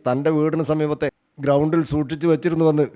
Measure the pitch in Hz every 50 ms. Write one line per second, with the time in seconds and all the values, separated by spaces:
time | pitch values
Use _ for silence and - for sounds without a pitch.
0 | - 127 127 135 143 156 160 151 151 160 156 160 156 147 156 156 151 151 147 -
1 | 151 139 - _ _ _ _ - 139 139 143 143 151 156 160 165 156 - 147 151
2 | 147 131 160 147 165 170 160 151 - 175 165 160 160 160 147 151 147 - -